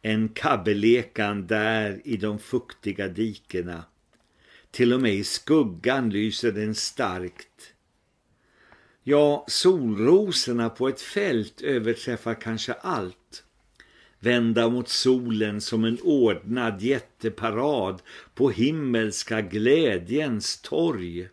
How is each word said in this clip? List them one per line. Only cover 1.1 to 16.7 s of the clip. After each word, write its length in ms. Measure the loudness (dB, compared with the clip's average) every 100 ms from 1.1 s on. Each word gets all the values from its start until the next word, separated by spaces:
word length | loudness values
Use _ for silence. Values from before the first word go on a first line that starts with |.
| -4 -2 -2 -2
där 540 | 0 0 0 -2 -6
i 120 | -6 -4
de 220 | -4 -4
fuktiga 680 | -4 -6 -6 -10 -8 -6 -6
dikena. 760 | -4 -4 -6 _ -8 -6 -10 -16 _ _ _ _ _ _ -20 _
Till 220 | 2 4
och 100 | 4
med 120 | 2
i 100 | 0
skuggan 840 | -2 -6 2 4 4 0 -2 0 0
lyser 420 | 0 -2 0 -2
den 220 | -2 -4
starkt. 960 | -4 -6 -4 -4 -4 -8 -12 -20 _ -20 _ _ _ _ _ _ _ _ _ _ -20 _ _
Ja, 420 | 2 4 4 2 -2
solrosorna 1200 | 2 4 4 2 2 6 6 6 -2 -2 0 -2
på 180 | 0 -2
ett 120 | -2
fält 600 | -6 -2 0 0 -2 -6
överträffar 760 | -2 0 0 -4 -4 -6 -6
kanske 380 | -6 -6 -6 -6
allt. 720 | -8 -4 -4 -6 -10 _ -20 _ _ _ _ -20 _ _ _
Vända 440 | 0 2 2 4 2
mot 200 | 0 -2
solen 720 | 0 2 2 2 -2 -2 -2
som 240 | -4 0
en 140 | 0 0
ordnad 800 | 2 4 4 2 -4 -2 -2